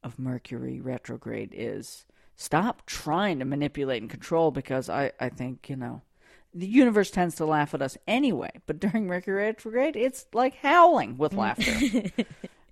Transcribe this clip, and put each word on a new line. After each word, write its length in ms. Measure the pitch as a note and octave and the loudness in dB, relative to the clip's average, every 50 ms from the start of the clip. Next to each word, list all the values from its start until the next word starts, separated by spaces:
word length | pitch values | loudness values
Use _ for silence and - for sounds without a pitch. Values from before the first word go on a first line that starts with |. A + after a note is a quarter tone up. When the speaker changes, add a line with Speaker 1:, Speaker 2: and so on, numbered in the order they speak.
| _ | _
Speaker 1:
of 140 | C3 - - | -14 -12 -8
Mercury 580 | C3 B2+ B2+ B2 _ - B2+ A#2+ B2 B2+ B2+ C3 | -6 -6 -6 -6 _ -10 -10 -10 -8 -8 -8 -8
retrograde 680 | C3 C3 B2+ B2 _ - B2 A#2+ - A#2 A2+ A2 G#2+ - - | -8 -8 -10 -10 _ -10 -12 -12 -10 -10 -8 -8 -10 -10 -10
is 540 | - A2+ A#2 - - - - - - - _ _ _ _ - _ | -10 -8 -8 -8 -8 -10 -14 -16 -20 -20 _ _ _ _ -20 _
stop 500 | _ - - - D3+ F#3 B3 A#3+ _ - | _ -8 0 0 2 2 2 -2 _ -10
trying 540 | - - - - D#3 D3+ F3 G3+ G#3 F3 C3+ | -12 -12 -10 -4 -2 0 0 0 0 0 -2
to 40 | C3 | -2
manipulate 580 | C3+ C#3 C#3 D3 C#3+ - - C#3 C3+ C3 A#2 G#2+ | -4 -2 -2 -2 -2 -2 -4 -2 -2 -2 -4 -4
and 80 | - | -8
control, 420 | - - - - E3+ E3 E3 D#3+ C3+ | -14 -14 -8 -2 0 2 2 2 2
because 360 | C#3 C3 - C3+ C3 B2+ - | -2 -6 -2 -2 -4 -2 -2
I, 220 | E2+ A#2 C#3 C3 - _ | -2 -2 -2 -2 -4 _
I 120 | - B2+ | -8 -8
think, 380 | - - B2+ B2+ B2+ B2+ - - | -6 -6 -8 -8 -8 -10 -10 -12
you 60 | C#3 | -10
know, 260 | C3 B2+ A#2+ A#2+ - - _ _ _ _ _ - - _ _ _ | -8 -8 -10 -10 -12 -16 _ _ _ _ _ -20 -20 _ _ _
the 120 | F3 F3 | -10 -8
universe 440 | F#3+ G#3+ C4 B3+ A#3+ A3 G#3 G3 - | 2 6 6 6 8 6 4 2 2
tends 240 | - G#3 F3+ F3 D#3 | 2 0 0 0 0
to 100 | - E3 | -2 0
laugh 280 | D#3 D#3 D3+ D3 C#3+ - | 2 2 2 2 2 0
at 80 | D3 C#3 | -4 -4
us 160 | C3 - - _ | -4 -6 -8 _
anyway. 440 | - G3+ B3 D4 C#4 G3 B2+ F#2 E2+ - - _ | -2 0 2 2 2 0 0 -4 -6 -10 -16 _
But 120 | - - D#3 | -8 -6 -2
during 280 | - A3+ F3 A3+ G#3+ F3+ | 0 0 0 0 -2 0
Mercury 380 | F3+ F3+ F3+ - F#3+ G3 G3+ | -4 -4 -4 -2 -2 0 0
retrograde, 500 | G#3+ A3 - - A3+ A3 A#3+ C4 D#4 D4+ | 0 -2 -4 -8 -6 -2 0 0 0 0
it's 300 | - A#3 C4 B3+ - - _ - | 0 -2 -2 -2 -4 -18 _ 0
like 220 | G#3+ B3 C4+ C#4+ | 0 0 0 0
howling 600 | - - C#4+ D4+ F4 E4+ F4 E4+ B3 C#3 G#2 A#2+ | -2 0 4 8 10 10 10 8 6 2 0 -2
with 160 | B2+ - - - | 0 0 0 2
Speaker 2:
Mm. 60 | G3 | 0
Speaker 1:
laughter. 880 | A3 - A#3 - G#3+ - A3+ A3 B3 B3+ G3+ B3+ G3+ F#3+ - - A3+ - | 0 0 0 0 0 0 0 2 0 2 2 0 -2 -2 -2 -4 -4 -4
Speaker 2:
<laughs> 60 | - - - - _ _ _ _ | -4 -16 -16 -18 _ _ _ _